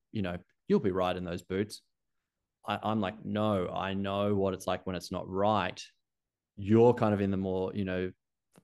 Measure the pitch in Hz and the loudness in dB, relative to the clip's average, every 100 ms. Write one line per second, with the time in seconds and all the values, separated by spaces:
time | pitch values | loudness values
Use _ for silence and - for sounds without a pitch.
0 | _ 110 92 87 - _ - 202 104 92 | _ -6 -6 -6 -12 _ 0 0 2 0
1 | 90 90 90 87 - 95 107 - _ _ | 0 -2 -6 -8 -4 -4 -4 -8 _ _
2 | _ _ _ _ _ _ - 104 104 110 | _ _ _ _ _ _ -6 -4 0 0
3 | 92 104 101 104 107 98 87 87 92 98 | -2 -4 -6 -2 0 0 -2 -4 -4 -4
4 | 98 101 101 101 98 95 - 92 - 87 | -4 -2 0 2 0 -2 -4 -4 -4 -8
5 | - 90 92 95 101 107 92 - - _ | -6 -8 -4 0 2 2 0 -6 -16 _
6 | _ _ _ _ _ - 98 113 120 120 | _ _ _ _ _ -8 4 8 8 6
7 | 110 101 101 95 95 92 95 104 95 92 | 2 2 2 0 -2 -2 -2 -4 -4 -2
8 | 92 - _ _ _ - | -4 -8 _ _ _ -20